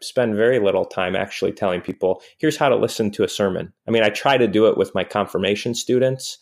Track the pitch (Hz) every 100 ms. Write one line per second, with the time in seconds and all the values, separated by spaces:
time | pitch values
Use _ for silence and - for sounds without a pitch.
0 | - - 120 104 117 127 101 92 92 -
1 | 92 95 98 - 98 - 101 90 90 -
2 | 92 92 - _ 156 147 143 113 - -
3 | 107 104 98 - 98 90 90 - - 113
4 | 107 104 143 135 117 104 110 - 95 95
5 | 90 107 95 87 95 104 123 120 - 123
6 | 131 131 - -